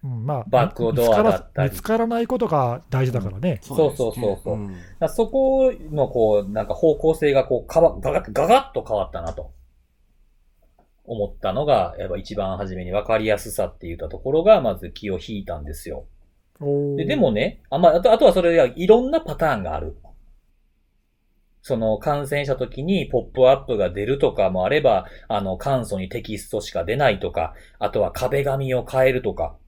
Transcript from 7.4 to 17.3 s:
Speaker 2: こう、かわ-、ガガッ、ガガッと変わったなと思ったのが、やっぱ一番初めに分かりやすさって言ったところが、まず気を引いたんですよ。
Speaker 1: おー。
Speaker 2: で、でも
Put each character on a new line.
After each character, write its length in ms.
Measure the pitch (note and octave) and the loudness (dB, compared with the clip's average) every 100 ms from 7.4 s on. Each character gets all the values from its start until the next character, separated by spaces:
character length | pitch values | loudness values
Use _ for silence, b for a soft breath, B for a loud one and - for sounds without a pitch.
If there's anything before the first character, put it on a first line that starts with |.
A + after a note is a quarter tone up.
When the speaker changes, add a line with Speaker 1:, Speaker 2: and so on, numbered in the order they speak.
| - | 2
Speaker 2:
こ 180 | B2+ | -4
う、 40 | - | 0
か 140 | E3 | 4
わ-、 160 | E3 - | 4 2
ガ 120 | C3+ | -4
ガ 120 | C#3+ | -4
ッ、 80 | - | -4
ガ 160 | A2 D#3+ | -2 4
ガ 80 | B3+ | 4
ッ 160 | C4 | 2
と 120 | - - | -10 -4
変 80 | G#2+ | -4
わ 100 | F#2 | -4
っ 60 | |
た 100 | F2 | -6
な 120 | E2 | -8
と 180 | D#2+ C#2+ - _ _ _ _ _ _ _ _ _ _ _ _ _ _ - | -10 -14 -18 _ _ _ _ _ _ _ _ _ _ _ _ _ _ -12
思 220 | A2+ G2+ | -6 -6
っ 120 | - | -4
た 120 | G2 | -4
の 120 | G2+ D3 | 0 4
が、 300 | A#2+ E2+ - | 4 4 -4
や 60 | F#2+ | -6
っ 40 | |
ぱ 80 | F2+ | -6
一 180 | - G#2 | -6 -4
番 220 | F#2+ F#2+ | -4 -4
初 180 | G2 F#2 | -6 -6
め 100 | F2+ | -2
に 60 | |
分 160 | G2 G#2+ | -2 0
か 100 | A2 | 0
り 80 | A2 | 2
や 140 | G#2 | 0
す 120 | A2 | -2
さ 140 | G2 G2 | -4 -6
っ 120 | - | -6
て 100 | E2 | -12
言 80 | E2+ | -10
っ 40 | |
た 80 | D#2 | -10
と 120 | A#2 | -8
こ 120 | C3 | -2
ろ 120 | D#3 | 2
が、 180 | F#3 G#3+ | 6 6
ま 140 | B2 F#2+ | 4 -4
ず 160 | F#2 | -10
気 180 | - G#2 | -10 -6
を 100 | F#2 | -6
引 180 | - G#2+ | -6 -12
い 80 | F#2+ | -10
た 120 | E2+ | -10
ん 80 | D2 | -10
で 80 | |
す 160 | D2+ - | -12 -12
よ。 160 | D2 - - _ _ _ _ | -14 -14 -20 _ _ _ _
Speaker 1:
お 340 | C#3+ C#3+ C#3+ | -4 -2 -2
ー。 20 | C#3 | -2
Speaker 2:
で、 80 | - | -2
で 100 | D4 | 2
も 160 | E3 | 2